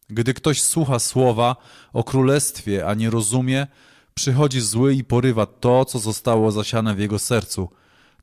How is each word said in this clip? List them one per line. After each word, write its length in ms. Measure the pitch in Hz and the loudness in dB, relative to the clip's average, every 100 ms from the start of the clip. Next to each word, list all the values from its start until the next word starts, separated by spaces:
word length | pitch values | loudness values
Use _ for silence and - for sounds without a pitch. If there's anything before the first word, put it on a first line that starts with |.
| - | -8
Gdy 240 | 107 117 | -4 -2
ktoś 280 | 127 160 139 | 0 0 0
słucha 380 | - 165 139 120 | 0 0 0 0
słowa 560 | - 127 127 113 120 127 - - - | 0 2 2 2 0 -2 -10 -20 -8
o 100 | 120 | -6
królestwie, 840 | - 135 131 143 - - 104 98 82 | -2 2 2 2 0 -6 -4 -2 -2
a 60 | |
nie 160 | 107 113 | -2 0
rozumie, 580 | 113 107 127 127 135 143 _ _ _ _ | -2 0 -2 0 -2 -4 _ _ _ _
przychodzi 480 | - 139 131 147 131 | -6 0 2 2 0
zły 320 | 104 113 139 | -2 2 2
i 100 | 135 | 2
porywa 420 | 123 120 131 110 101 | 0 0 2 2 -2
to, 400 | _ 123 127 127 | _ 2 4 2
co 140 | 123 | -2
zostało 520 | 107 104 123 113 110 | -4 -4 0 2 2
zasiane 440 | 104 104 113 110 98 | 0 -2 -2 -2 -2
w 40 | |
jego 200 | 101 104 | -2 -2
sercu. 500 | - 117 - - 92 _ _ _ _ _ | -2 -2 -2 -6 -8 _ _ _ _ _